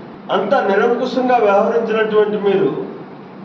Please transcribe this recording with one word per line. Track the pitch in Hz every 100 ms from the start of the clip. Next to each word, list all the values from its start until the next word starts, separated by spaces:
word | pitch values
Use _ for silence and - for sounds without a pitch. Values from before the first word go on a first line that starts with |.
| - - -
అంత | 180 202
నిరంకుశంగా | 269 202 202 240 247 254 262 247 240
వ్యవహరించినటువంటి | 202 196 202 233 208 220 208 214 202 202
మీరు, | 202 185 139 - - - - - - -